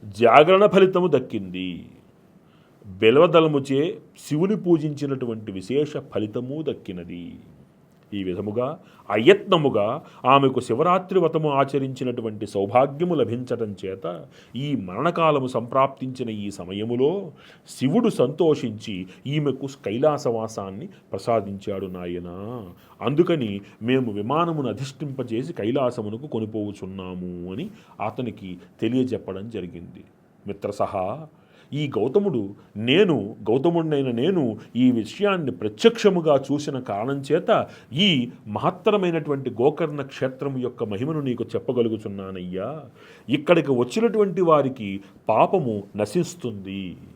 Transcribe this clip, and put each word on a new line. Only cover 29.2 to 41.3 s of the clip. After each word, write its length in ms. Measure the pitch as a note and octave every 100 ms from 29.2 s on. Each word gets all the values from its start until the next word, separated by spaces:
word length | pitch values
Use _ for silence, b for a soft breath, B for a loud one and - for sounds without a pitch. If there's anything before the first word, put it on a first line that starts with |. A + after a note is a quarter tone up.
| - F#2+ A2
జరిగింది. 540 | A2+ F2+ E2+ F2 - - _ _ _ -
మిత్రసహా, 800 | G2 G#2 G2+ G2 G2+ F#2 B2+ D#3+ _ b b b
ఈ 180 | C#3+ D3+ G3+
గౌతముడు, 520 | A#2 F3+ G3+ C3 G2 - b G#2
నేను, 600 | A2+ D3+ G#3+ C#3 G2+ A#2 G#2+
గౌతముడినైన 600 | A#2+ E3 E3+ D#3+ D3 C3
నేను 480 | A#2 D3 F#3 B2 G#2+ B A#2+
ఈ 140 | B2+
విషయాన్ని 600 | A#2 G#2+ - G3+ F#3 C#3+
ప్రత్యక్షముగా 920 | B2+ G#2+ G#2 A#3 A#3 G#3 F3+ D#3 C#3 C#3
చూసిన 260 | C#3+ C#3+ C3+
కారణం 440 | B2 G2+ A#2+ C#3 C3+
చేత 340 | D#3 F#3 F#3 - B B
ఈ 380 | C3 G3+ D3 A#2+ B -
మహత్తరమైనటువంటి 1040 | G#2 D3+ F#3 - G#3 F3+ E3 D3 C#3 B2+
గోకర్ణ 520 | G#2+ C3 D3+ E3 D3
క్షేత్రము 560 | C3+ - C3 C3 C#3 C3
యొక్క 260 | B2 A#2+
మహిమను 360 | A2+ G2+ C3+ D#3
నీకు 240 | C#3